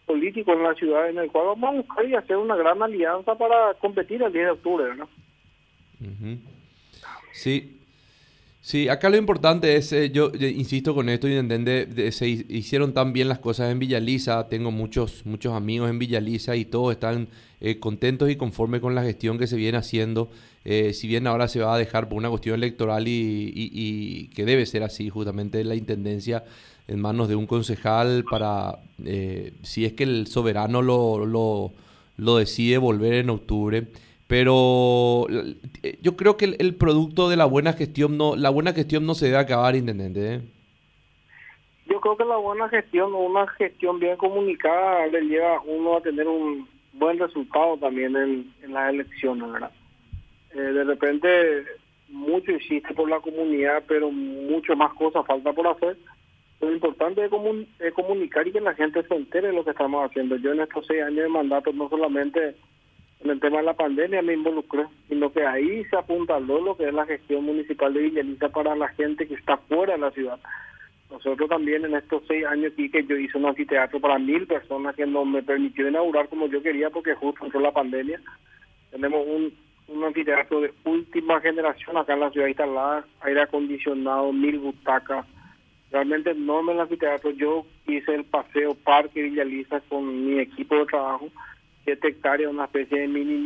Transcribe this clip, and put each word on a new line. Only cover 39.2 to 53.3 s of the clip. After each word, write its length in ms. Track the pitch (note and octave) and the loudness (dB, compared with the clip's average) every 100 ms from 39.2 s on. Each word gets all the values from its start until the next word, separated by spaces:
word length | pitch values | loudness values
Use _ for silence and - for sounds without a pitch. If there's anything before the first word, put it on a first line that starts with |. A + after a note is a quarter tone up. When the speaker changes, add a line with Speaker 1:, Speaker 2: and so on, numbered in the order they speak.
| C#3 | 2
Speaker 2:
debe 100 | C3+ | 4
acabar, 380 | C3 A#2+ B2 C3 | 2 2 4 2
intendente, 580 | A#2+ G2 F#2+ F#2+ G#2 | 0 -4 -4 -4 -4
¿eh? 80 | B2 A#2 - _ _ _ _ _ _ _ - - - _ _ - | -4 -10 -20 _ _ _ _ _ _ _ -20 -20 -20 _ _ -2
Speaker 1:
Yo 140 | G3+ | 0
creo 160 | G#3+ G#3+ | 2 2
que 80 | A#3 | 2
la 120 | A3+ | 0
buena 300 | G3+ G#3+ A3 | 0 -2 0
gestión 440 | A3+ - F3 G3 | -2 0 0 0
o 60 | F#3+ | 0
una 260 | F3+ F#3+ G3 | 0 2 0
gestión 500 | - F#3 - F3+ F3 | 0 -4 0 -2 0
bien 180 | F3 F3+ | 0 0
comunicada 880 | F#3+ G3+ G3 E3 D#3 F3 F#3+ F3+ D#3+ | 0 0 0 0 0 2 2 2 2
le 160 | E3 D3+ | 0 2
lleva 320 | D#3 E3+ D#3+ | 2 2 2
a 40 | |
uno 360 | D3 D#3+ E3 E3+ | -2 -2 0 0
a 40 | |
tener 260 | E3 D3 D#3+ | 0 -2 0
un 400 | D#3+ D3+ C#3 C3 _ _ | 0 -2 -4 -10 _ _
buen 260 | C3+ D#3 E3+ | 0 0 2
resultado 580 | F3 D3+ C3 D3+ E3+ D3+ | -2 -4 -2 2 2 2
también 380 | C#3 B2+ C3 C3+ | -2 -2 -2 0
en, 360 | C#3 C3 B2 - | 0 -2 -6 -16
en 100 | C3+ | -8
las 180 | C3+ C3+ | -2 -2
elecciones, 600 | C#3+ C#3 - C3 B2 A#2 | -2 -6 -4 -4 -4 -6
¿verdad? 200 | A2+ - - _ _ _ - - _ _ C#3 | -8 -10 -14 _ _ _ -16 -16 _ _ -8
Eh, 40 | |
de 240 | C3+ C#3 | -2 0
repente, 440 | C#3 C#3 D3 D3 F3 F3+ E3 D3 C#3+ - _ _ _ | 0 0 0 2 4 4 4 2 -4 -14 _ _ _
mucho 420 | C#3 - F#4 C4+ | -8 -2 -2 0
existe 440 | D#3+ - D3 - D#3 | -4 -2 -4 -4 -2
por 120 | D#3 | 0
la 120 | D#3+ | -2
comunidad, 640 | D#3+ | -4